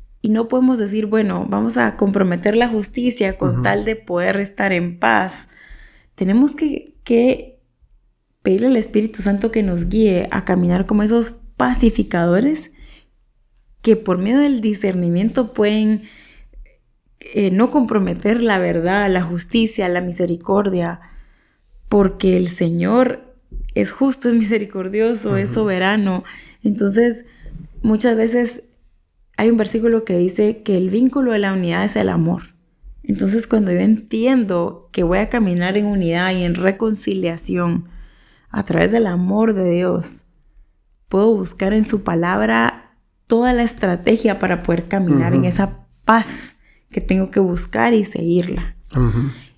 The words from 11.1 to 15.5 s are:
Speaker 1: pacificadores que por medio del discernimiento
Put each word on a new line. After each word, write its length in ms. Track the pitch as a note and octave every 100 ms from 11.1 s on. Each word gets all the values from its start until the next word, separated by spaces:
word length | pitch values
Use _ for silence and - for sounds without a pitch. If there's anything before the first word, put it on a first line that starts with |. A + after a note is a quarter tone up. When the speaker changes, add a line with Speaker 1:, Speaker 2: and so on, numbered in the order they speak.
| A#3 A3+ - - - B3+
Speaker 1:
pacificadores 1080 | B3 A#3 A3 G3 F3 E3+ F3+ C4+ D#4 - - - - _ _ _ _ _ _ _ _
que 120 | -
por 240 | A3 G3 F3+
medio 220 | G3 C4
del 200 | D4 B3+
discernimiento 920 | G#3+ G3+ G3+ F3+ F3 F3 A3 C4+ A3